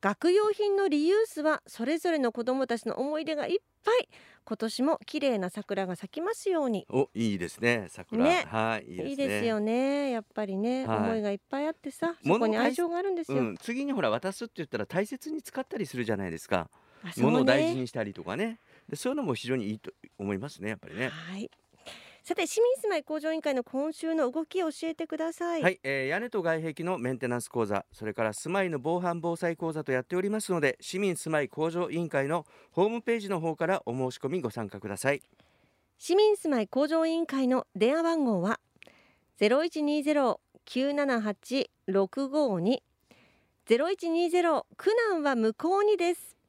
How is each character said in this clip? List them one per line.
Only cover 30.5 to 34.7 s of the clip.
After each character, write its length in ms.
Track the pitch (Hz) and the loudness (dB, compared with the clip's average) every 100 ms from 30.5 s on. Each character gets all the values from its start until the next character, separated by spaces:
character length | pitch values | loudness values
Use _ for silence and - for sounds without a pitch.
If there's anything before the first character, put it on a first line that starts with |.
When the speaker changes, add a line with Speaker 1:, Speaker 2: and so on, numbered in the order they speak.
Speaker 2:
の 100 | 180 | 2
で、 160 | 143 - | 2 0
市 180 | - 185 | -6 -2
民 160 | 202 165 | 0 -2
住 180 | - | 0
ま 80 | 156 | 0
い 80 | 135 | 0
向 220 | - 160 | 0 -2
上 180 | 170 175 | 0 -2
委 60 | 156 | -2
員 140 | 170 | -2
会 180 | 143 139 | 0 0
の 180 | 165 151 - - | -2 -4 -20 -8
ホ 120 | - 202 | 2 2
ー 40 | |
ム 120 | 233 | 2
ペ 140 | 226 233 | 0 -2
ー 40 | |
ジ 80 | 202 | 0
の 100 | 185 | -2
方 160 | 160 165 | -2 0
か 100 | 165 | 0
ら 160 | 185 - | 0 0
お 60 | |
申 220 | 123 131 - | -2 -2 -2
し 40 | |
込 100 | 139 | -4
み 100 | 180 | -2
ご 120 | 123 | -2
参 180 | 113 | -4
加 100 | 104 | -8